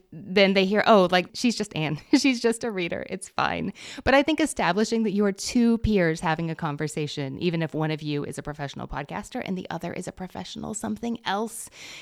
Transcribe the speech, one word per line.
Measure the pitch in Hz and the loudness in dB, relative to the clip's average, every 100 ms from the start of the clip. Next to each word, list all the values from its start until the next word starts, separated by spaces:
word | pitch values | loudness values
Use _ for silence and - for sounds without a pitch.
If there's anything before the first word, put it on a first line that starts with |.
| _ | _
then | 160 - 185 196 196 | -16 -2 4 6 6
they | 190 | 4
hear, | 208 - | 4 8
"Oh, | 214 180 | 8 8
like, | 180 175 - | 4 0 0
she's | 247 214 | 0 0
just | 214 - | -2 -2
Anne. | 156 147 - | -2 -4 2
<laughs> | 285 | 2
She's | 277 240 | 4 2
just | 233 233 | 2 0
a | 247 | -4
reader. | 196 170 175 - | -4 -4 -4 -8
It's | 190 - | -10 -10
fine." | - - 87 131 - - - - | -2 -2 0 -4 -8 -14 -8 4
But | 269 | 4
I | |
think | 285 302 | 4 2
establishing | 311 - 175 180 220 226 | 0 0 0 2 2 2
that | 220 | 0
you | 196 208 | 2 2
are | |
two | 190 - 247 233 233 | 0 -2 2 4 4
peers | 214 208 170 160 | 2 4 4 2
having | 175 160 165 | -2 -2 -2
a | 160 | -4
conversation, | 160 147 156 - 147 - 139 135 | -4 -4 -4 -4 -6 -4 -6 -2
even | 175 165 160 | -2 0 -2
if | 151 | -2
one | 156 | -2
of | 156 | -2
you | 151 147 - | -4 -4 -4
is | - | -8
a | 147 | -10
professional | 147 143 - 127 | -8 -8 -8 -10
podcaster | 135 147 170 208 254 - | -8 -8 -10 -8 -8 -6
and | 185 | -6
the | - | -6
other | 170 175 | -8 -8
is | - 185 | -8 -10
a | |
professional | - 185 - 185 - - | -10 -12 -12 -12 -10 -10
something | 214 220 214 233 233 - | -8 -6 -6 -6 -6 -4
else, | 196 226 - - - - - | -4 -4 -8 -16 -16 -18 -14